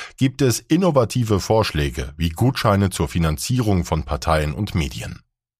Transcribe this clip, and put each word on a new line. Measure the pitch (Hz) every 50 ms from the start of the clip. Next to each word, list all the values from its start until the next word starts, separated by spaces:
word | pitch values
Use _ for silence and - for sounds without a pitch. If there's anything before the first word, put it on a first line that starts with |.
| - - -
gibt | - 131 135 123 -
es | 143 123 113 -
innovative | - - 160 175 190 175 147 131 113 - - 127 117 107 107 90
Vorschläge | - - 113 110 101 - - 73 73 69 - 65 64 69 71
wie | 78 82 82
Gutscheine | 80 - 117 131 131 - - 110 101 98 101 90
zur | - - 80
Finanzierung | - - 90 82 80 78 - - - 127 123 113 104 98 90 82
von | - 82 78
Parteien | 71 - 73 67 - 82 80 78 76 76 -
und | - 104 - -
Medien. | 90 73 - - - - - - - _ _ _ _ _ _ _